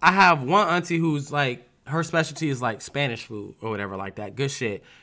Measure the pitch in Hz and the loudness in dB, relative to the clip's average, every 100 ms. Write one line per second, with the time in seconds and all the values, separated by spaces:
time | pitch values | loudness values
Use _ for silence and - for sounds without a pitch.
0 | 165 185 185 160 127 190 185 175 170 170 | 4 6 6 6 4 2 4 0 0 0
1 | 165 147 139 143 135 123 - _ - 156 | 2 0 -2 -2 -2 -2 -10 _ -6 -4
2 | 165 170 160 147 156 127 120 104 - 139 | 0 0 -2 -2 -4 -2 -2 -4 -8 -4
3 | 139 113 - 110 101 - 110 104 98 95 | -4 -4 -10 -12 -12 -10 -6 -6 -6 -6
4 | 98 92 104 104 139 - 117 98 - - | -10 -10 -10 -6 -6 -4 -6 -6 -12 -20